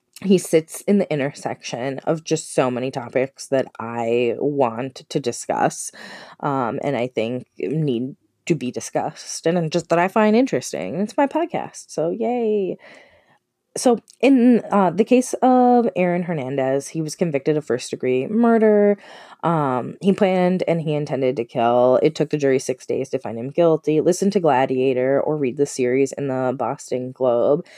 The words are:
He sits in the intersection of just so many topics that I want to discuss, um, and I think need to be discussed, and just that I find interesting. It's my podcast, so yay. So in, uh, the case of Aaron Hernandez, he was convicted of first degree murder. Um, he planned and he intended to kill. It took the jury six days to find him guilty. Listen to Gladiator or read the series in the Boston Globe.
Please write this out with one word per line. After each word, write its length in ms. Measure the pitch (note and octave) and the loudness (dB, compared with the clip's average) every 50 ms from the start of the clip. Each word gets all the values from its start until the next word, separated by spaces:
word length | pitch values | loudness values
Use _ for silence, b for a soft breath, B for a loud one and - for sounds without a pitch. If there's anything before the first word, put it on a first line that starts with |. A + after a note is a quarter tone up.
| _ _ _ - - | _ _ _ -6 2
He 160 | F#3+ G3+ F3 | 4 4 4
sits 420 | - - - D#3+ D#3+ - - - | 4 2 2 2 2 0 -6 -6
in 160 | - - G#3 G3+ | -2 2 2 2
the 160 | - - D#3 | 2 0 -2
intersection 880 | D3 C3 C#3+ - - - A#2 A#2 - - - - A#2+ B2 C#3 C3+ - | -2 -2 -4 -6 -8 -8 -10 -10 -10 -10 -10 -8 -6 -6 -6 -6 -4
of 240 | - - E3 D#3+ D#3+ | -4 -2 -4 -4 -2
just 280 | - D#3+ D3+ - - | -2 -4 -4 -4 -2
so 200 | - E3 C#3 B2+ | 0 0 0 0
many 180 | B2 A#2+ B2+ C3 | 0 -2 -4 -6
topics 560 | - C#3 A#2 A#2 - B2+ C3 C3+ - - - - | -6 -8 -8 -4 -2 -2 -2 -2 -4 -10 -8 -2
that 180 | C#3 C3+ - - - - | -2 -2 -2 -2 -6 -10
I 540 | A2+ A2+ A#2 A#2 A#2 A#2 A#2 A#2+ B2 A#2 A2 - | -10 -8 -6 -4 -2 0 0 0 0 0 -2 -2
want 680 | - C#3+ D3 C#3 C3 A#2 A2+ A2+ C3 C3+ - - - - | -2 -2 0 0 0 0 0 -4 -8 -8 -10 -14 -12 -8
to 100 | - D#3 | -6 -4
discuss, 720 | C3+ A#2+ A#2 - - - - - - D#3 - - - - B B B B B B B B B B | -4 -4 -6 -6 -6 -4 -2 0 0 0 0 -4 -10 -14 B B B B B B B B B B
um, 400 | - D3 C#3 C3+ B2+ A2 C3 - | -4 -4 -2 -2 -2 -4 -4 -4
and 160 | - C#3+ C#3 A2+ | -4 -4 -2 -2
I 80 | A#2+ | -4
think 400 | C3 - B2 A2 A2+ B2+ B2 - - _ - | -4 -4 -4 -4 -4 -4 -6 -8 -12 _ -8
need 560 | - F#2+ C3+ D#3+ D#3 C#3+ B2 A2+ B2 C3+ D3+ - _ _ _ _ _ - | -6 -4 -2 -2 -2 -2 -2 -2 -4 -6 -10 -14 _ _ _ _ _ -4
to 80 | E3+ | -2
be 160 | C3+ B2+ B2 | -2 -2 -6
discussed, 720 | A2+ A#2 - - - D3+ G#2 C#3+ - - - - - - - | -8 -8 -10 -8 -6 -6 -6 -6 -8 -12 -14 -14 -12 -6 -2
and 260 | E3 F3 F3+ E3 D#3 | -2 0 0 -2 -2
just 180 | - F3 D#3+ - | -2 -4 -2 0
that 100 | E3 E3+ | 0 0
I 80 | F3 F#3+ | 0 0
find 280 | - A3+ G#3+ G#3+ G#3+ | 2 2 2 4 4
interesting. 640 | A#3 C4+ B3+ - B2 - - - C#2+ E2 F#2 C#3 E3+ | 4 2 2 0 -4 -4 -6 -8 -8 -8 -6 -6 -6
It's 160 | G#3 G#3 - - | -6 -4 -2 0
my 100 | C#4+ C4+ | 0 0
podcast, 640 | - D4+ E4+ - - - - - - - - - | 0 -2 -4 -4 -4 -6 -8 -8 -12 -18 -20 -10
so 180 | - D#3+ D3+ E3+ | -6 -4 -4 -2
yay. 680 | F#3 A3 A3+ A3+ B3 B3 A#3 G#3+ G#3+ G#3 F#3+ F3+ - B B B B B B B B B B B B B _ _ _ _ _ _ - | -2 -4 -4 -4 -2 -2 -2 -2 0 -2 -2 -4 -6 B B B B B B B B B B B B B _ _ _ _ _ _ -10
So 240 | - - C4 A#3 G3+ - _ _ _ | -2 2 2 2 2 -2 _ _ _
in, 420 | - C#4+ C#4 B3 A#3 B3+ A#3+ G#3 - - | 4 4 6 6 6 6 6 4 2 2
uh, 180 | - G3+ F#3+ F3 | 2 2 2 4
the 140 | D#3+ F3+ A3 | 2 2 2
case 320 | - B3+ B3+ B3+ - - - - | 4 4 2 2 0 -2 0 2
of 440 | B3+ B3+ B3+ B3 B3 B3 A#3+ A3+ - - | 4 6 6 6 6 6 4 2 2 0
Aaron 280 | F3 F#3 F3 F3 F3 F3+ | 0 0 0 0 0 -2
Hernandez, 640 | E3 F3 D3+ B2 C3 C#3 C3+ C3 C3+ C3+ C#3 C#3 - | -2 -4 -4 -4 -4 -2 -2 0 0 0 -2 -2 -4
he 140 | - D#3+ D#3 | -6 -6 -6
was 100 | D3+ - | -6 -4
convicted 440 | - F#3 E3+ C#3 C#3 - D#3+ D3+ D3+ | -4 -2 -2 -2 -2 0 0 0 0
of 80 | C#3+ | 0
first 260 | - A#2 - - - | -2 -4 -4 -4 -6
degree 340 | - - - B2+ B2+ C3 C3+ | -8 -4 -2 -2 0 0 -2
murder. 720 | - G#3+ A3+ A#3+ A#3 A#3 A3+ A3 G#3+ G#3 G#3 G#3 G#3 G3+ G3+ B B B B B B B B - | -2 0 2 4 4 4 4 4 4 4 6 4 4 2 0 B B B B B B B B -2
Um, 540 | E3 E3+ D#3 D3 C3+ B2+ B2 A#2+ C#3+ - - | 0 0 2 2 0 0 -2 -4 -6 -8 -2
he 120 | - G3+ F#3+ | 0 0 2
planned 500 | - G#3 F#3 F#3 F#3 F3+ F3+ F#3 F3 - - | 2 2 2 2 2 2 2 2 0 0 0
and 140 | E3+ E3+ | -2 -2
he 140 | D3+ D#3 D3 | -2 -2 -2
intended 400 | D3 D3+ - C#3+ C3 C3+ B2+ C#3 | -2 -4 -4 -2 -2 0 0 0
to 100 | A2+ A#2 | -2 -4
kill. 540 | - - C#3 A#2 A#2+ A#2+ B2 B2 B2+ B2+ - | -6 -2 0 2 2 4 4 4 4 4 4
It 140 | - D#3 D#3 | 4 2 0
took 160 | - D3+ D3 | 0 -2 -2
the 80 | - D3+ | -2 0
jury 180 | C#3+ C3+ C3 B2+ | 0 2 2 0
six 300 | - - B2+ - - - | 0 -4 -6 -8 -6 -6
days 220 | A#2+ A#2 C3 - | -6 -6 -4 -6
to 100 | - - | -6 -8
find 180 | - A2 A2+ A2+ | -8 -8 -10 -10
him 140 | A#2+ C#3 | -10 -6
guilty. 500 | C#3+ - E3+ E3 D#3+ D#3 - D3 D#3 D#3 | -2 2 2 4 2 2 0 0 0 2
Listen 300 | - D#3+ F#3 - F#3+ G3+ | 2 2 2 2 0 0
to 80 | G3 G#3 | 0 2
Gladiator 800 | E3+ D3+ C3 B2+ C3+ C3 C3+ B2+ B2+ C3+ B2+ B2+ B2+ C3+ C#3 C#3 | 2 2 2 2 2 0 0 0 0 0 0 0 0 0 0 0
or 160 | - - D#3 D3+ | 0 -2 -2 -2
read 200 | C#3+ B2 D3+ D3 | -2 -2 -2 -2
the 100 | C#3+ C#3+ | -2 -2
series 440 | - - B2+ B2 B2+ C3+ C3+ C3 | -2 -2 -2 0 2 2 0 0
in 160 | - - C#3+ C#3 | -2 -4 -6 -4
the 280 | C3 C3 C3 B2+ B2 C3+ | -4 -2 -2 -2 -2 -2
Boston 540 | A#2+ A2+ C3+ - - - - B2 B2+ B2+ | -4 -6 -6 -8 -8 -8 -8 -6 -6 -8
Globe. 560 | B2+ - C3 B2+ A#2+ A#2+ G2 A2+ D3 F3 B B B | -6 -2 0 0 2 2 2 2 2 0 B B B